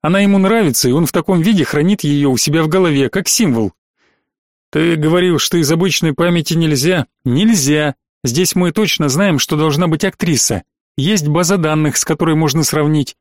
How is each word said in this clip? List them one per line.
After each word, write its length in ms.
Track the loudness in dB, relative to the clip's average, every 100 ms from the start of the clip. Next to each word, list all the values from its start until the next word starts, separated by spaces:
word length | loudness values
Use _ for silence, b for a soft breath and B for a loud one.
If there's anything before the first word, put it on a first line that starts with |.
Она 180 | 0 2
ему 160 | 2 2
нравится, 500 | 2 2 2 0 0
и 40 |
он 140 | 0 0
в 60 |
таком 280 | -2 0 0
виде 240 | 2 2
хранит 400 | 0 0 0 0
ее 260 | 0 0 0
у 60 | 0
себя 260 | 0 0
в 60 | 0
голове, 400 | 0 2 2 0
как 200 | -2 -2
символ». 440 | 0 0 2 -2 _ _ _ _ _ _ _ _ _ _
«Ты 260 | -2 0 0
говорил, 420 | 0 2 2 0
что 180 | 0 -2
из 160 | 0
обычной 400 | 0 0 0 -2
памяти 420 | 0 0 0 0
нельзя». 520 | -2 0 0 0 0 -4 _
«Нельзя. 720 | -2 0 2 2 2 0 0 -6 _ _
Здесь 320 | -6 -2 0
мы 180 | 0 -2
точно 360 | 0 -2 -2 -2
знаем, 300 | 0 0 0
что 180 | -2 -2
должна 320 | 0 0 0
быть 160 | 0
актриса. 600 | -2 -4 -2 0 -2 -4 -8 _ _ -4
Есть 320 | 0 0 0
база 280 | 0 0 0
данных, 400 | 0 0 0 -2
с 80 |
которой 300 | -4 -2 0
можно 280 | 2 0 0
сравнить. 540 | -2 0 0 0 -2 -10